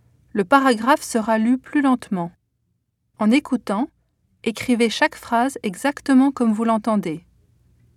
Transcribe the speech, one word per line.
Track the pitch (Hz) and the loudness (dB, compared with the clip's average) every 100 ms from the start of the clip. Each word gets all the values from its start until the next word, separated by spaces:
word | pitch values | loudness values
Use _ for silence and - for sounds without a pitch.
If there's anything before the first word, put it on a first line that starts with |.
| _ _ _ | _ _ _
le | 214 | -6
paragraphe | 185 269 262 226 247 302 | 2 4 4 0 2 0
sera | - 233 220 220 | 0 -4 -2 0
lu | 220 254 | 0 -2
plus | - 302 | -2 -2
lentement. | 277 247 - 190 175 - _ _ _ _ _ _ _ _ | 0 0 -2 -6 -6 -10 _ _ _ _ _ _ _ _
En | 214 | 2
écoutant, | 262 - 247 - 202 294 _ _ _ _ _ | 2 0 -6 -4 -4 -4 _ _ _ _ _
écrivez | - 220 - 233 233 | -8 -6 -2 2 2
chaque | - 302 | 0 -2
phrase | - - 233 254 - | -2 -4 0 0 -2
exactement | 214 180 277 285 - 262 269 | -8 -4 -6 -4 2 4 4
comme | 269 233 | 2 -2
vous | 214 | 0
l'entendez. | 226 226 220 214 180 156 - _ _ _ _ _ _ | 0 -2 0 -2 -2 -8 -12 _ _ _ _ _ _